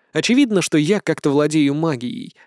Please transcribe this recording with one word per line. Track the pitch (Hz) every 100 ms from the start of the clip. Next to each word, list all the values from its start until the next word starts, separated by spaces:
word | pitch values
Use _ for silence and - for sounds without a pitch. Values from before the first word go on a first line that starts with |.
| _
очевидно, | 156 151 247 254 196
что | - 156
я | 156 208
как-то | - 151 147
владею | 143 151 156 143
магией, | 147 165 127 120 123 - _